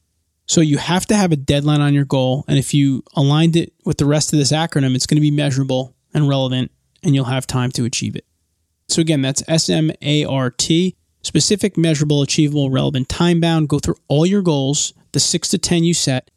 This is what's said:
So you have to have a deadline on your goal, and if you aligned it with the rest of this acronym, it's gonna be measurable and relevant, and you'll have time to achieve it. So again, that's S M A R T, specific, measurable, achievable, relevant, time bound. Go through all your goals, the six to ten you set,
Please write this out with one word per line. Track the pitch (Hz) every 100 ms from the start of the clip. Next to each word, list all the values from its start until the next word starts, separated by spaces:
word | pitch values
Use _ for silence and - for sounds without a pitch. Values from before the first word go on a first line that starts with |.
| _ _ _ _ -
So | -
you | 160 139
have | - 180 -
to | 214
have | 185
a | 151
deadline | 131 143 147 151
on | 143
your | 143 135
goal, | 139 127 131 -
and | 143
if | 123
you | 147 139 127 - -
aligned | 139 151 165 160
it | - _ 196
with | 151
the | 143
rest | 151 -
of | 151
this | 127
acronym, | 151 160 151 135 127
it's | -
gonna | 151
be | 151
measurable | 147 143 131 135 131 131 _ _
and | 147 143
relevant, | 135 131 127 127 _ _ _
and | 185
you'll | 139 123
have | 135 -
time | 127 120
to | 127 120
achieve | - 110 -
it. | - _ _ _ _ _ -
So | -
again, | 160 151
that's | 135 139 -
S | 160 -
M | 165 156 -
A | 143 151 -
R | 135 127
T, | - - 165 185 - _ _
specific, | - 160 - 208 202 -
measurable, | 165 151 151 147
achievable, | 135 - 147 147 139
relevant, | 131 139 139 131
time | - 175 170
bound. | 165 160 147
Go | 147
through | - - -
all | 139 175
your | 202
goals, | 175 143 135 147 - - _
the | 147
six | - 170 -
to | 185
ten | - 175
you | 170
set, | 170 - 127 -